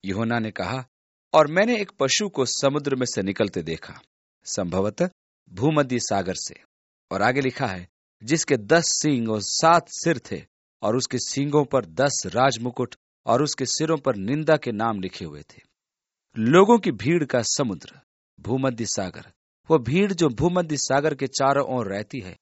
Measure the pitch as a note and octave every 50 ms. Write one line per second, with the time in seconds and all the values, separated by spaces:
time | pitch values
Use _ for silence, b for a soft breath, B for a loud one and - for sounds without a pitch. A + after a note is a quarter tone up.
0 | - F#2+ F#2+ G2 A2+ A2+ A#2 A#2 A2 A2 - - F#2+ F2 A#2 C3 B2+ _ _ _
1 | _ _ _ _ _ _ - D#3 D3+ D3 D#3 F#3 G#3 A#3 B3 G#3+ G3+ - _ _
2 | C#3 C3 - - G#3+ G3 - - C3 A#2+ - - - C#3 C#3 D3+ C#3+ C#3+ C3+ B2+
3 | B2+ A#2+ - A#2 G2 F#2+ F#2+ - A2+ G2+ - F#2 D#2+ D#2 D#2+ D#2+ - - - -
4 | _ _ _ _ _ _ _ _ _ - - - F#2+ F2 D#2+ F#2 F#2+ G#2+ G#2 -
5 | E3+ F#3 _ _ _ _ _ _ _ _ - - A#2 D#3 D#3 D3+ C#3+ B2+ B2 A#2+
6 | - - G#2+ G2 F#2 F2+ F2+ - - - - - _ _ _ _ _ _ _ _
7 | _ _ - F#2+ G2+ A#2 B2+ C#3 C3+ C3 - - C#3 A2 F#2+ F#2 F2+ - _ _
8 | _ _ _ _ G#2+ A2+ D3+ D#3+ - - D3 A#2 G2+ G2+ D3 E3+ D#3+ - - -
9 | - D3+ C#3+ B2 A#2 A2 A2 G#2+ F#2+ - - - - D#3+ E3+ E3+ E3 - - -
10 | - E3+ E3 B2 _ - G2+ D#2+ - _ _ _ _ _ _ _ - G2+ A2 C3
11 | B2 - - B2 - - - C3+ C#3+ D3 C#3+ D3 C#3+ C3 - C3 A2 E2 D#2+ -
12 | C3+ C#3+ - - - F#2+ D#2+ A2+ C3 C#3 B2 A2+ A#2 B2 A#2 - B2 - - _
13 | _ _ _ _ _ - A2 B2+ D3+ D3 - - C3+ A#2+ - - D3+ D#3 E3 D3+
14 | - C3+ B2 G2+ F#2+ G#2 C3+ D3+ D#3 D3+ D#3+ D3 - B2+ A2+ G#2 A2+ A#2 A2 G2
15 | F2+ F#2 - - F#2 D#2+ D2 D2 - _ - - _ _ _ _ _ _ _ _
16 | _ _ _ _ _ _ _ A2+ A2 A#2 D3 F3+ G3 G#3 A#3 A#3 - F#3+ C3 G2
17 | - C3+ E3+ F3 D3+ B2+ - B2 A2 - - - C#3+ A#2 F#2 - - - - -
18 | _ _ _ _ _ _ _ _ - - A#2+ C3 C3+ C3+ B2 A2+ A#2 G2 - -
19 | G2 F#2 - F2+ F2 - _ _ _ _ _ _ _ _ D#3+ D3+ A#2+ A2+ C#3 F3+
20 | G3+ G3+ G3 D#3+ E3 D3 A#2+ G#2 C#3+ F3 F3+ F3+ F3 D#3 D3+ C#3 - - C3+ C#3+
21 | C#3+ D#3 D3 C3+ C#3 C3 - - C#3 C3+ C#3 C#3 C#3+ - B2+ B2+ A2+ G2 G2 G2+
22 | A2+ _ - C3 G2 F2+ F2 _